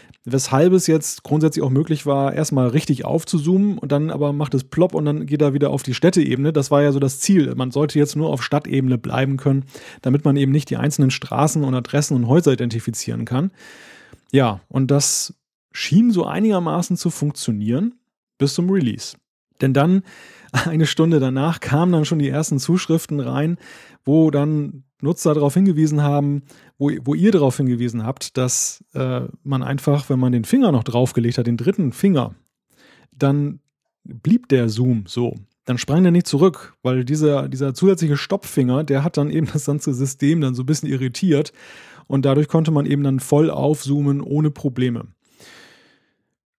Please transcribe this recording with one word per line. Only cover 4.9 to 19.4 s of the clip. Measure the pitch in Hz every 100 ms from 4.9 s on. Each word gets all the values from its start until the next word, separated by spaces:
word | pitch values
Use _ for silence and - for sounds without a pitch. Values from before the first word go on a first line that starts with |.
und | 160 147
dann | 151 156
geht | 147
er | 143
wieder | 139 143
auf | 139
die | -
Städteebene. | 120 170 185 135 123 147
Das | 156 135
war | 143
ja | 143
so | 139
das | 135 -
Ziel. | - 190 131 123
Man | 127
sollte | 139 151 151
jetzt | 147 147
nur | 156
auf | 139
Stadtebene | - 147 - 135 131 123
bleiben | - 120 135 135
können, | 143 135 135 - - -
damit | 131 143 147
man | 139
eben | 135
nicht | 147 -
die | 120
einzelnen | 139 - 131
Straßen | - - - 151 156
und | 135
Adressen | 127 123 139 147 135
und | 117
Häuser | 160 151
identifizieren | 127 120 113 117 - - 117
kann. | 117 127 185 _ - - - - - - -
Ja, | 135 123 95 _
und | 135 131
das | 143 - - - - _ _ _
schien | - - 180 240
so | 185 -
einigermaßen | 165 220 190 165 165 - 175
zu | 175
funktionieren | - 147 - - 107 107 127 233 - _ _ _ -
bis | 139 -
zum | 180
Release. | 196 123 - - - _ _